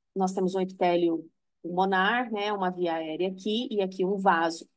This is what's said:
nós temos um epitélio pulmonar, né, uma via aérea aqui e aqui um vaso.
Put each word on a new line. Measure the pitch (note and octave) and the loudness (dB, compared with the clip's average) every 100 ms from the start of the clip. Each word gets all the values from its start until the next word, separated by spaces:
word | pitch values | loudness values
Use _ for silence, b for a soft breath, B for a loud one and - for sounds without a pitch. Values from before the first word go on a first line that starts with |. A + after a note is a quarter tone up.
| _ | _
nós | F#3+ F#3 | -2 0
temos | F#3+ F#3 | 2 0
um | F#3+ | 0
epitélio | F#3 - F3+ F3 E3+ E3 D#3+ _ _ _ | -2 0 2 4 4 0 -4 _ _ _
pulmonar, | E3+ F3+ F#3+ F#3+ G3 A#3+ A#3+ | -6 0 2 2 2 2 -2
né, | G#3+ G#3 | -4 -2
uma | G#3 F#3 | -2 -2
via | F3 F3 | -2 -2
aérea | E3 D#3+ D#3+ F#3 | -2 -4 -4 -4
aqui | F#3 G#3+ A3 B3 | -4 -4 -2 -2
e | G#3 | -2
aqui | F#3+ F#3+ | -2 0
um | F3+ G3+ | -2 2
vaso. | F#3+ E3+ E3 E3 - | 4 4 2 -2 -10